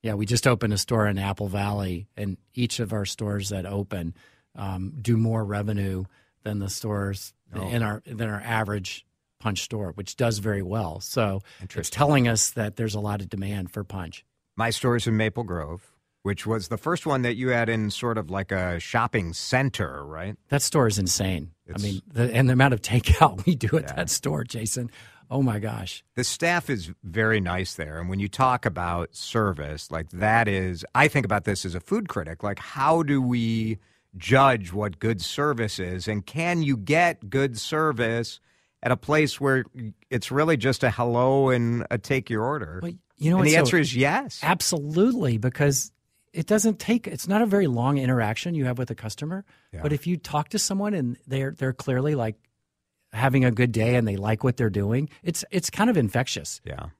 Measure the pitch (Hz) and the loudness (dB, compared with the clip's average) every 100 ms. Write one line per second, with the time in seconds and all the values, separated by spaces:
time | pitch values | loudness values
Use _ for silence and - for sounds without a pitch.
0 | 113 104 104 117 135 120 113 101 - 117 | -2 -2 0 4 4 4 2 0 0 2
1 | 104 98 98 98 101 101 101 104 95 87 | 2 0 -2 -4 -4 -2 -2 -2 -2 -6
2 | 104 - 101 92 _ - 120 - 110 107 | -8 -8 -8 -8 _ -4 -4 -2 -2 -2
3 | 98 - 104 101 98 101 92 101 98 95 | -4 -4 -4 -4 -4 -6 -4 -4 -4 -4
4 | 85 82 - _ _ - 98 92 95 151 | -6 -8 -20 _ _ -10 -8 -6 -8 -4
5 | 113 113 113 113 104 101 104 104 98 92 | 2 2 4 0 -2 -2 -2 -2 -2 -4
6 | 98 _ _ _ 110 104 98 - 113 101 | -6 _ _ _ -8 -6 -6 -6 -4 -4
7 | 98 98 - _ _ 92 92 117 110 107 | -4 -6 -12 _ _ -8 -4 -2 -2 -4
8 | - 113 113 101 117 110 104 104 92 - | -10 -6 -6 -6 -4 -2 0 -4 -6 -12
9 | _ _ _ _ 110 95 - 110 95 90 | _ _ _ _ -6 -4 -6 -6 -6 -8
10 | 95 - 120 107 104 101 90 107 92 127 | -12 0 0 0 -2 -2 -2 -4 -4 -8
11 | - - 107 98 - - 95 - 85 - | -6 0 0 0 -8 -18 -10 -8 -8 0
12 | 147 143 120 113 - - 107 - 113 104 | 4 4 4 2 0 -2 -6 -4 -4 -2
13 | 104 101 95 98 95 101 90 - 95 98 | -4 -4 -6 -6 -4 -4 -6 -8 -8 -10
14 | 82 - _ _ _ - 117 113 127 120 | -10 -14 _ _ _ -4 -2 0 2 2
15 | 117 110 110 101 107 87 76 87 _ _ | 2 2 0 -2 -6 -6 -6 -10 _ _
16 | _ _ 98 98 107 110 92 113 - 175 | _ _ -4 -4 -2 -2 -2 -6 -2 -2
17 | 160 135 120 117 127 120 113 113 107 - | 0 0 0 0 0 2 2 0 -2 -2
18 | 120 110 82 98 95 95 90 85 - 117 | -2 -2 -4 -6 -2 -2 0 -4 -2 0
19 | 117 117 85 82 - 127 135 - 85 67 | 2 0 -2 -6 -2 0 0 -2 -6 -6
20 | 71 78 92 107 _ 139 - 156 117 98 | -12 -10 -10 -12 _ -2 2 4 4 2
21 | 92 - 95 90 82 _ - 95 101 95 | 0 0 0 -2 -6 _ -10 -6 -4 -4
22 | - 117 120 117 131 127 139 117 - 120 | -6 0 2 4 4 6 6 4 2 2
23 | - - 151 95 135 143 104 160 139 135 | 6 8 8 6 0 2 2 0 -2 -6
24 | - - 139 - 123 120 110 - 117 - | -4 -4 -2 -4 -4 -6 -4 -4 -6 -10
25 | - - _ 127 131 107 110 113 92 - | -20 -20 _ 0 2 0 -4 -6 -8 -12
26 | _ - 123 - 165 175 - 120 80 - | _ -4 -4 0 2 2 0 -4 -4 -12
27 | 98 90 110 110 90 90 92 - 76 80 | -6 0 2 2 0 -2 -4 -8 -8 -6
28 | 87 95 101 - 131 123 - 82 87 87 | -6 -4 -4 2 2 2 -2 -4 -4 -4
29 | 82 - - 117 104 78 73 76 - 80 | -6 -8 -4 0 0 -2 -8 -10 -8 -8
30 | 80 90 107 113 110 98 92 87 - 120 | -8 -2 2 4 4 0 -2 -6 -4 2
31 | 147 143 113 104 107 98 95 85 - 214 | 4 2 0 0 0 -4 -4 -8 -4 -4
32 | 208 - 78 85 104 98 - 139 139 165 | -2 -8 -8 -8 -6 -6 -8 0 2 4
33 | 151 139 127 123 113 113 110 107 _ _ | 4 2 2 0 0 0 -2 -4 _ _
34 | _ 95 - 131 135 120 90 92 104 87 | _ -14 4 6 8 4 -2 -4 -4 -2
35 | 110 107 85 - 147 123 110 - 90 92 | -2 -2 -4 -2 0 0 -2 -2 -4 -4
36 | 98 104 - 143 170 175 147 123 95 151 | -4 -4 -6 -4 0 0 0 0 2 4
37 | 175 156 104 131 139 110 - 156 156 123 | 4 0 -4 0 0 -2 -4 0 0 2
38 | 113 117 117 - _ _ _ _ 120 127 | 0 0 -4 -10 _ _ _ _ -2 0
39 | - 151 151 - 139 131 120 127 113 - | 2 2 2 0 0 2 -2 -10 -12 -12
40 | _ 123 - 135 156 156 135 123 127 110 | _ -6 -2 0 2 2 2 2 0 2
41 | 120 120 131 139 135 127 117 120 - 113 | 0 4 4 4 4 4 2 0 -2 -6
42 | - 135 - 110 120 147 85 87 170 175 | -2 -2 -2 -2 -2 -4 -8 -8 -10 -10
43 | _ _ 151 185 151 160 135 180 135 123 | _ _ 2 6 6 6 6 4 4 2
44 | 135 208 277 - 147 180 - 165 143 160 | 2 2 -2 -4 0 0 0 -2 0 4
45 | 220 247 147 113 123 - 143 135 - _ | 4 4 2 2 0 2 2 2 -2 _
46 | _ _ _ - 160 214 220 208 - 233 | _ _ _ -8 2 2 2 0 0 0
47 | 202 156 170 202 226 202 175 120 123 143 | 0 -8 0 2 4 4 4 2 2 2
48 | 127 127 107 113 180 165 127 123 127 107 | 2 2 2 -2 -2 -2 -2 -2 -6 -6
49 | 113 - 151 190 - _ _ 80 147 147 | -10 -8 -8 -8 -10 _ _ -6 -2 -2
50 | 170 180 - 147 - 220 - 196 208 196 | -2 -4 -2 -4 -2 -4 -2 -2 -2 -2
51 | 127 123 - 135 135 - 131 127 - 127 | -2 -4 -6 -4 -4 -2 -4 -4 -2 0
52 | 143 147 113 107 _ _ _ _ _ _ | 0 0 -2 -4 _ _ _ _ _ _
53 | _ 110 131 135 127 110 123 110 110 123 | _ 0 2 6 4 4 2 4 4 4
54 | 113 98 101 110 131 123 113 98 101 120 | 2 0 0 0 0 2 0 2 0 0
55 | 151 - - 165 - 190 - - 220 196 | -2 -6 -6 -6 -2 -2 -2 2 4 4
56 | 113 120 127 - 76 - - 69 73 - | 4 2 -2 -4 -8 -12 -12 -10 -12 -16